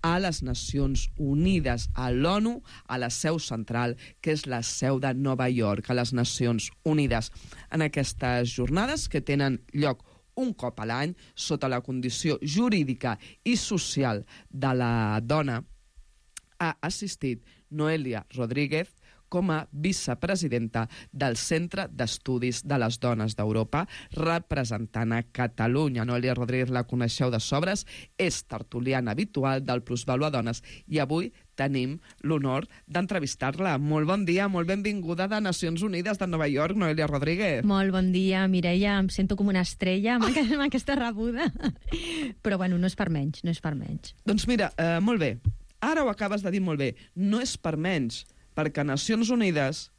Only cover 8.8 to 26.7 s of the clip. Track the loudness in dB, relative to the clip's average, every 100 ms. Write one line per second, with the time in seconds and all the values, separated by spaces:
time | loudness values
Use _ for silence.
8.8 | 0 -2 -2 -2 0 2 2 0 -4 0
9.8 | 0 0 -8 -20 _ -4 -2 -2 -6 -4
10.8 | -4 -2 -2 -6 -16 -10 -4 -2 0 -2
11.8 | -2 -4 -4 -2 0 0 0 2 4 2
12.8 | 2 -2 -4 -6 -10 -6 -2 0 0 -2
13.8 | -2 0 0 0 -6 -20 -14 -2 0 2
14.8 | 2 2 2 0 2 0 2 -4 -8 -20
15.8 | _ -20 -20 _ _ -20 _ _ -2 -2
16.8 | -6 -4 -6 -4 -4 -4 -8 -20 _ -2
17.8 | 2 2 0 -4 -6 -4 -2 0 0 -2
18.8 | -4 _ -20 -20 _ 0 2 0 -2 -2
19.8 | -2 0 -2 -2 -2 0 0 0 0 -2
20.8 | -4 -8 -14 -2 0 0 0 0 0 -4
21.8 | -6 -4 -4 -4 -2 0 0 -2 -2 2
22.8 | 2 0 0 0 -2 0 0 2 0 -2
23.8 | -4 -10 -10 -2 0 0 -2 -2 -2 -4
24.8 | -4 -2 0 0 -2 -2 -4 0 2 2
25.8 | 2 0 0 0 0 0 0 0 0